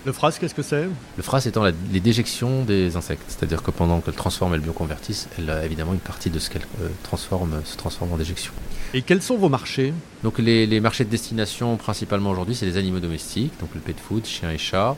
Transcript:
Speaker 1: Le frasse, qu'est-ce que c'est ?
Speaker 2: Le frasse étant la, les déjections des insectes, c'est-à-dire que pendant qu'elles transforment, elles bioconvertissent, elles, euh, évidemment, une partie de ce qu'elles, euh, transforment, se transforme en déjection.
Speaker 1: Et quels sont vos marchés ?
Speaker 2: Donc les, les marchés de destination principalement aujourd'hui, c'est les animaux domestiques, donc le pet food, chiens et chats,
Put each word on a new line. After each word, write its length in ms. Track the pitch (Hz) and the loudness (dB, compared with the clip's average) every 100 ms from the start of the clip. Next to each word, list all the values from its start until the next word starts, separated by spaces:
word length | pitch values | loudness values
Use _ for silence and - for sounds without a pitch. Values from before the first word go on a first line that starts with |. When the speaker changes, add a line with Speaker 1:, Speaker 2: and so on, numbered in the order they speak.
| - | -6
Speaker 1:
Le 60 | |
frasse, 260 | 131 147 165 | 2 2 2
qu'est-ce 160 | 175 | -4
que 80 | - | -4
c'est ? 240 | 139 147 170 156 - - | -2 0 -2 -4 -10 -10
Speaker 2:
Le 60 | |
frasse 220 | - 135 123 | 0 2 2
étant 180 | 107 | 4
la, 80 | 104 82 92 | 4 2 0
les 60 | 95 | 2
déjections 640 | 95 117 113 - 120 131 | 4 4 2 0 0 2
des 320 | 123 101 90 | 4 4 4
insectes, 300 | 85 - 78 - | 2 -2 -4 -6
c'est-à-dire 380 | - 80 80 | -2 0 0
que 80 | - | 0
pendant 280 | - 85 85 | 2 4 4
qu'elles 140 | 80 | 2
transforment, 400 | 73 - - 92 | -2 -2 0 2
elles 60 | 82 | 2
bioconvertissent, 680 | 78 82 82 73 - 104 - - | 0 -2 -4 -4 -6 -6 -6 -6
elles, 120 | 80 | -2
euh, 140 | 78 | 0
évidemment, 280 | 80 80 80 | 0 -2 0
une 60 | 92 | 0
partie 320 | - - - | -2 -4 -2
de 80 | 82 | -2
ce 120 | - | -2
qu'elles, 120 | - - - | -6 -6 -6
euh, 60 | 82 87 | -6 -6
transforment, 600 | - - - 92 87 78 | -4 -4 -2 -2 0 -2
se 120 | 76 - | -4 -6
transforme 360 | 95 - 90 | -6 -4 -2
en 40 | 85 | -2
déjection. 360 | 80 85 - - - - - | -2 -4 -6 -8 -6 -4 -2
Speaker 1:
Et 80 | 127 | 0
quels 200 | 127 185 | 4 2
sont 160 | - 254 | 4 2
vos 100 | 190 | 4
marchés ? 440 | 135 - - 135 165 - - | 2 -2 0 0 -2 -8 -6
Speaker 2:
Donc 160 | 113 110 | -4 2
les, 280 | 113 113 110 | 4 6 6
les 120 | 110 | 4
marchés 260 | 107 - | 4 2
de 60 | 113 | 0
destination 640 | 110 - 113 104 - 120 117 | 0 -2 -2 -2 0 0 0
principalement 520 | - 104 98 101 101 | -2 -4 0 0 2
aujourd'hui, 240 | 92 90 | 0 0
c'est 120 | 123 98 | 0 0
les 100 | 87 | 2
animaux 240 | 95 92 | 2 0
domestiques, 580 | 87 80 - - 135 - | -2 -4 -4 -2 -2 -4
donc 120 | 80 | -8
le 60 | 85 | -8
pet 180 | 80 78 | -8 -8
food, 260 | - 107 | -4 -4
chiens 280 | 107 - 85 | -2 -4 -4
et 60 | 80 | -4
chats, 360 | - 92 107 | 0 2 2